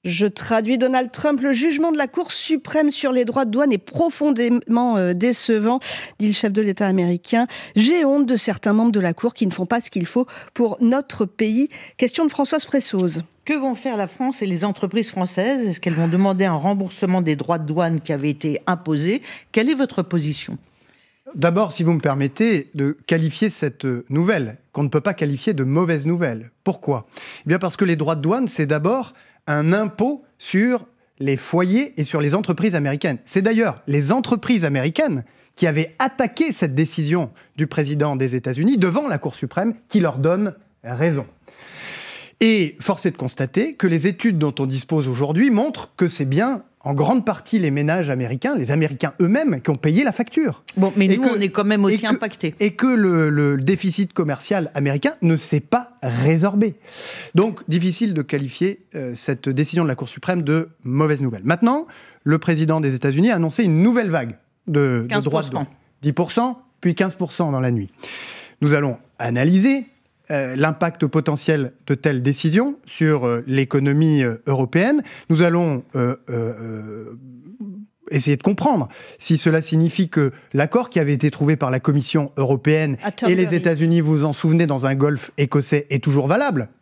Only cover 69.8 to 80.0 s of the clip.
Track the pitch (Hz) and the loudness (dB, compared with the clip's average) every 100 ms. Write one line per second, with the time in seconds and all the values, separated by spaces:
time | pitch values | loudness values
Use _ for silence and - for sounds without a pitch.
69.8 | 226 _ _ _ _ 147 131 131 156 156 | -4 _ _ _ _ -4 -4 0 0 0
70.8 | 170 170 151 160 160 147 - 156 127 _ | -4 0 0 0 -2 -2 0 0 -2 _
71.8 | - 135 156 135 127 139 165 180 269 285 | -6 -2 0 0 0 0 2 2 0 -4
72.8 | - - 156 151 123 120 120 135 131 143 | -14 0 2 2 0 -2 0 -2 2 2
73.8 | 139 143 160 147 123 113 - 135 127 170 | 2 4 4 4 2 -2 -2 0 2 2
74.8 | 220 294 - - - 160 175 170 170 131 | 2 0 -2 -16 -2 2 4 4 0 -2
75.8 | - 131 120 131 - 120 113 110 113 110 | -4 -2 -2 -2 -6 -4 -4 -6 -10 -10
76.8 | 107 107 110 117 131 123 147 233 208 190 | -12 -14 -14 -18 -20 -20 -20 -16 -14 -14
77.8 | 208 _ - 143 139 143 - 202 277 226 | -18 _ -4 -2 0 0 -2 -2 0 0
78.8 | 120 - - - - 160 165 160 156 160 | -2 -10 -20 -12 -2 0 2 0 0 0
79.8 | 165 - | 0 0